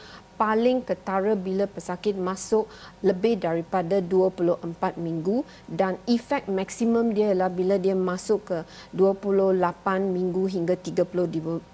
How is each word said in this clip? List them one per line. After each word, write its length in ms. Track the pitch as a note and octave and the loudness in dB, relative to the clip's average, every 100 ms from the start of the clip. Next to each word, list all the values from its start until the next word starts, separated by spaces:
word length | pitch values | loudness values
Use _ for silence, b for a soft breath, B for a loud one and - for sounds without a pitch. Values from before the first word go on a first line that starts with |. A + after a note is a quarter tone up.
| B B - - | B B -10 -2
paling 480 | G#3+ A3 B3 B3+ B3 | 0 4 4 2 -2
ketara 480 | F3+ - F#3+ G3+ | -6 -2 0 0
bila 320 | G#3 F#3 F#3+ G3+ | 0 0 -2 -2
pesakit 480 | F#3 F3 F3+ G#3+ | -4 -8 -4 -2
masuk 560 | G3 F#3 F#3 - A3 G#3+ B B - | -2 -2 -4 0 0 0 B B -2
lebih 320 | G3 F3+ A3+ G3+ | 0 2 2 0
daripada 560 | E3+ E3+ E3 F#3+ E3 G3 | 0 -2 -2 -2 0 0
dua 320 | F3 F#3 F#3 | 2 2 2
puluh 240 | F#3+ E3+ E3+ | 2 0 0
empat 400 | E3+ E3 F#3 - | -4 -4 -4 -4
minggu 400 | E3 E3 F3 A#3+ B B - | -4 -2 -2 -2 B B -6
dan 320 | E3 F#3+ - - | -2 -2 -2 0
efek 400 | A#3 - C#4 F#3+ | 0 0 -4 -2
maksimum 640 | F#3+ F#3+ - A#3 A#3 A#3 | -4 -4 -2 0 2 2
dia 240 | G#3 G#3+ | 2 2
ialah 160 | F#3 F#3 | 2 0
bila 240 | F3+ F#3 | 0 0
dia 240 | G3+ F#3+ F#3+ | 2 2 0
masuk 560 | F#3 F3+ - G#3 - | 0 -2 0 -2 -2
ke 40 | E3 D#3+ B B | -6 -6 B B
dua 240 | - G3 G3 | 2 2 2
puluh 320 | G3+ F#3+ F#3+ | 0 2 4
lapan 640 | F#3 F3 - G3 F#3+ G3 | 4 2 0 -2 0 0
minggu 320 | F3+ F#3 F#3 F#3+ | -2 -2 0 -2
hingga 300 | F#3 E3+ F3+ | 0 -2 -2
tiga 240 | E3+ F3 | -2 -2
puluh 240 | F3 F3+ E3+ | 0 0 -2
di-, 320 | D#3+ D#3+ E3 - | -2 -4 -6 -8